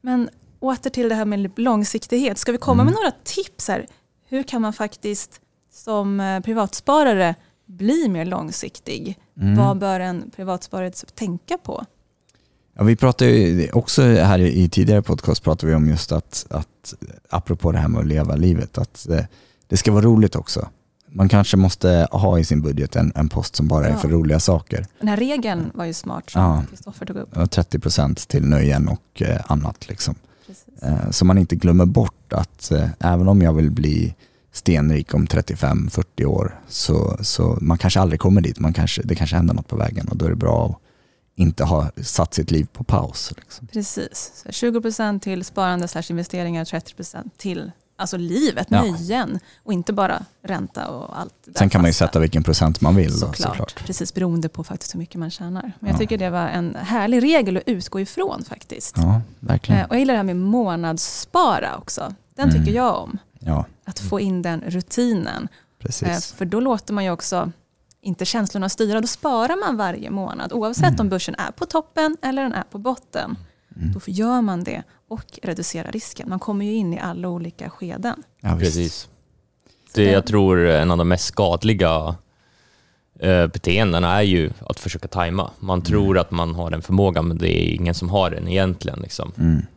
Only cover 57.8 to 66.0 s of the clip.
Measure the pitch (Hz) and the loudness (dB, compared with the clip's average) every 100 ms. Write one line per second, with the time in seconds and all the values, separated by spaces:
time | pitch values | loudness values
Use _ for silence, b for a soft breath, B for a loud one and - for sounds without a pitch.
57.8 | - 190 196 - 392 - - - - - | -4 -6 -6 -4 -6 -6 -10 -16 -16 -12
58.8 | - - 85 113 113 - 117 - - 202 | -6 0 2 2 0 -14 -2 -2 2 2
59.8 | - 240 269 233 190 180 190 240 214 170 | 2 0 2 0 0 -2 0 0 0 -2
60.8 | 165 160 - - - 349 311 190 - - | -4 -4 -6 -10 -2 2 2 2 -2 -8
61.8 | - - - - _ - - 78 78 220 | -10 -10 -10 -14 _ -2 2 4 2 2
62.8 | 247 - - 202 _ - - 73 - - | 0 -2 -6 -12 _ -12 -4 -2 -4 -12
63.8 | - - - 202 196 185 170 165 - 180 | -14 -10 -6 -4 -2 -2 -4 -6 -6 -6
64.8 | 175 - 240 208 - - - b b _ | -4 -2 0 0 -4 -8 -10 b b _
65.8 | - - | -10 -4